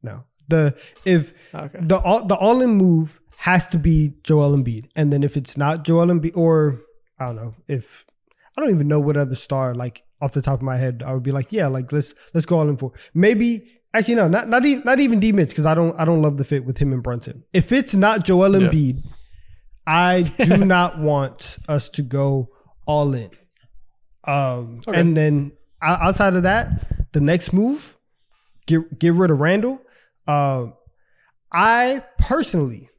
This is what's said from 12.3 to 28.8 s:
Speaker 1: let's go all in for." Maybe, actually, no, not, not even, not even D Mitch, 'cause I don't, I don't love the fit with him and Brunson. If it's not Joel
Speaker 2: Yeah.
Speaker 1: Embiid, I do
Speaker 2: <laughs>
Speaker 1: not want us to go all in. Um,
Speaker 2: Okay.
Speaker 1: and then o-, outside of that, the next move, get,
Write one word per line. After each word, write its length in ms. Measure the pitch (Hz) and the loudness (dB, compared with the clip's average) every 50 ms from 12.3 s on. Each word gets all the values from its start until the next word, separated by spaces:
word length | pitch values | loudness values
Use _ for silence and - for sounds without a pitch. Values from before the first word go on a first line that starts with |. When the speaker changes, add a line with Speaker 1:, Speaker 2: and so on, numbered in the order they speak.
| _ | _
Speaker 1:
let's 120 | 165 156 | -4 -2
go 140 | - 175 165 | 0 0 2
all 100 | 151 147 | 2 0
in 80 | 147 123 | -2 -2
for." 140 | 135 127 - - - - _ | -6 -10 -12 -14 -20 -8 _
Maybe, 500 | 165 185 214 208 208 233 240 233 220 - _ _ _ _ _ _ | 2 4 4 4 2 0 0 -2 -4 -8 _ _ _ _ _ _
actually, 220 | 220 208 - 240 | -2 0 0 2
no, 120 | 233 202 165 | 2 2 2
not, 220 | 165 214 240 226 | 2 0 0 2
not 160 | 226 247 247 | 0 2 2
even, 180 | 294 277 262 285 | 2 0 0 0
not 140 | 240 262 269 | 0 2 2
even 200 | 285 269 233 208 | 2 2 2 2
D 120 | 190 220 | 2 2
Mitch, 240 | 214 202 165 139 - | 2 2 0 0 -2
'cause 100 | - 151 | -2 0
I 80 | 160 160 | 0 2
don't, 240 | 160 170 165 - - | 2 0 -2 0 -2
I 40 | 160 | 0
don't 160 | 160 170 160 | 0 2 2
love 160 | 151 151 143 139 | 2 0 0 -2
the 60 | 139 | -4
fit 180 | - 147 139 127 | -2 -2 -4 -4
with 120 | 127 131 - | -6 -4 -2
him 140 | 147 139 135 | -2 -2 -2
and 80 | 127 | -4
Brunson. 420 | 120 127 120 117 - - 120 117 - _ _ | -4 -6 -8 -8 -10 -12 -18 -18 -20 _ _
If 180 | 143 - - | -2 0 2
it's 240 | 233 262 247 - - | 2 0 0 0 0
not 280 | 196 190 208 220 220 170 | 2 2 2 2 0 0
Joel 360 | - 190 180 185 196 202 196 | 2 4 4 4 4 4 4
Speaker 2:
Yeah. 60 | 190 170 | 4 4
Speaker 1:
Embiid, 360 | - 156 147 131 131 131 - - - - - - - - - - - - _ - - - _ - | 2 2 0 0 -2 -4 -8 -12 -14 -18 -20 -20 -20 -20 -20 -20 -20 -20 _ -20 -20 -14 _ -2
I 360 | 156 170 180 180 180 185 175 156 - - | 0 2 2 2 2 2 0 -2 0 0
do 200 | 139 156 190 196 | 2 4 4 4
Speaker 2:
<laughs> 80 | 202 | 4
Speaker 1:
not 340 | 190 185 180 175 175 - 160 | 4 4 2 2 0 -2 -4
want 580 | 151 151 147 143 139 131 - - - - - - - - | -2 -2 0 0 -2 -4 -8 -14 -20 -20 -18 -18 -8 -4
us 200 | 151 147 - - | -4 -4 -4 -6
to 120 | - - 147 | -8 -8 -8
go 460 | 123 127 139 139 139 139 135 127 - _ _ _ _ _ - - | -4 -2 -2 0 0 0 -2 -4 -6 _ _ _ _ _ -18 -6
all 280 | - 151 147 147 143 135 | -2 -2 0 0 0 -2
in. 160 | 123 110 92 - _ _ _ _ _ _ _ _ - - - _ _ _ _ _ _ _ - | -4 -6 -12 -16 _ _ _ _ _ _ _ _ -20 -20 -20 _ _ _ _ _ _ _ -4
Um, 540 | 143 143 139 131 127 123 120 117 117 117 - - | -2 -2 -2 -2 -4 -6 -8 -12 -14 -16 -10 -4
Speaker 2:
Okay. 120 | 202 170 | 0 2
Speaker 1:
and 180 | 170 170 160 156 | 2 2 2 2
then 360 | 151 151 147 143 139 143 - _ - _ _ _ | 2 2 2 0 -2 -4 -10 _ -20 _ _ _
o-, 60 | - 156 | -2 -2
outside 480 | 175 - 165 180 190 - 214 196 180 | 0 0 0 0 2 2 2 2 2
of 80 | 180 175 | 2 2
that, 680 | 185 196 226 240 - - - - - - - - - - | 2 0 0 -2 -2 -4 -6 -4 -8 -6 -6 -6 -4 -2
the 80 | 151 | 0
next 320 | 139 143 170 180 175 - - | 2 2 0 0 -2 0 0
move, 440 | 185 208 240 277 302 - - _ _ _ _ _ _ _ _ _ _ _ _ _ - _ - | 0 0 0 -2 -4 -8 -18 _ _ _ _ _ _ _ _ _ _ _ _ _ -20 _ 0
get, 320 | 160 160 | 0 0